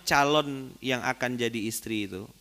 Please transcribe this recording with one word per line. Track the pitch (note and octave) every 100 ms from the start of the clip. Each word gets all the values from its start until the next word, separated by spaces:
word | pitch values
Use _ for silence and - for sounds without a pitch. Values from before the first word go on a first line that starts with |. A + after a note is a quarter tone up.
calon | - D3 C#3+ D3+ C#3+ C3+ B2+ -
yang | B2+ B2 A#2
akan | B2+ B2 B2
jadi | A#2 A#2 G#2+
istri | - A2 A2 G2
itu, | F#2 A2 -